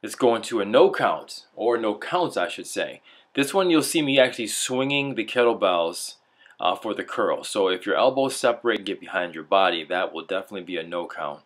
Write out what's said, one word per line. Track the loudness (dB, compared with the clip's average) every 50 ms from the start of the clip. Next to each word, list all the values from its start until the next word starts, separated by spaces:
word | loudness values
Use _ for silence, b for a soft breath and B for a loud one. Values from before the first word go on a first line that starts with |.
| -10
Let's | -10 -6
go | 2 4 4 4
into | 4 0 -2 -2 -2
a | -2
no | 4 6 6 6 6
count, | 4 2 0 0 0 0 -6 -12 -18 -20 -20 _ _
or | -4 0 0 0
no | 0 0 -2 -4 -4
counts, | -6 -4 -2 0 0 0 0
I | -2 -2 -2
should | -4 -10 -12
say. | -10 -6 -6 -6 -6 -6 -14 b b b b b b b
This | -2 -2 2 2
one | 2 4 6
you'll | 4 4 4
see | 2 0 0 2
me | 4 6 6
actually | 6 4 4 -4 -6 -4
swinging | -4 -4 -4 -2 -2 0 0 0 0 0 -2 -2 -4
the | -6 -6
kettlebells, | -4 0 2 4 4 4 2 0 2 2 2 0 -2 -2 -8 -12 -12 -14 b b b b b b b b b
uh, | -2 -2 -2
for | -2 -4 -8 -6
the | -6 -6
curl. | -8 -4 -2 -2 -2 -2 -4 -6
So | -6 -2 0 0 0
if | 0 -2 -2
your | -2 0
elbows | 2 2 2 2 2 -2 -2 -2
separate | 0 2 2 2 2 0 0 0 0
and | -2
get | -6 -8 -8
behind | -8 -6 -4 -4 -4 -4 -6
your | -12 -6
body, | _ 2 4 4 4 2 0 -4
that | -4 -2 -2 -2 -2 -4
will | -8 -8
definitely | _ -4 -6 -4 -6 -12 -12 -10
be | -8 -8
a | -8 -8
no | -6 -6 -8 -8
count. | -8 -8 -8 -8 -8 -8 -10 _